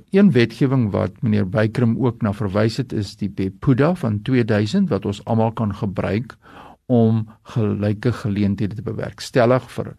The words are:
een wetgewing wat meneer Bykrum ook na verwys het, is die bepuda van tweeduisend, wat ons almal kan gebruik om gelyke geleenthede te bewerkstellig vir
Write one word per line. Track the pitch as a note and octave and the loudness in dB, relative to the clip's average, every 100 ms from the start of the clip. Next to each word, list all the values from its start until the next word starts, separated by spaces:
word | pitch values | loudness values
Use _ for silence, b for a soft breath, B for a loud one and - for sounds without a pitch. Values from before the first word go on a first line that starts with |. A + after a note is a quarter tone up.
| - | 0
een | F#3+ G3+ | 4 6
wetgewing | B2+ A#2 - C#3 C3 A2 | 6 2 2 0 2 0
wat | G2 G2 - | 0 -2 -2
meneer | A2 G#2 G2 | 0 0 0
Bykrum | G#2 A2 A2 A#2+ A2+ | 0 0 2 0 2
ook | B2 - | -2 -2
na | A2+ | -4
verwys | G2 G#2 G2 A2+ A2+ | -2 -2 0 0 -2
het, | B2 | -4
is | - G2+ - | -4 -6 -6
die | G2+ | -8
bepuda | G2 F#2+ - - B2 D3 | -4 -6 -2 0 2 2
van | F3+ A#2+ G#2 | 0 -4 -4
tweeduisend, | G#2+ B2+ A2+ G#2 G#2+ F#3+ F#3+ | -2 0 2 0 0 0 0
wat | G2 G2+ | 0 -4
ons | G2+ | -6
almal | - A2+ A2+ | -2 0 0
kan | A2 A2 | -2 -4
gebruik | F#2+ G#2+ F2+ F#2 G2+ B2+ - B B B B - | -4 -6 -4 -4 -4 -6 -14 B B B B 0
om | B2 A2+ A2+ G#2+ B | 2 4 2 -2 B
gelyke | - - G#2 G2+ G#2 G#2 B2 | -8 -2 -2 0 -2 -2 -2
geleenthede | A2 A2 G2+ G2+ G2 G#2 | -2 -2 0 0 0 -4
te | G#2+ | -6
bewerkstellig | - G#2 - - - C3+ A#2 C3 - | -8 -8 -10 -12 -2 2 4 2 0
vir | - G#2+ | -10 -10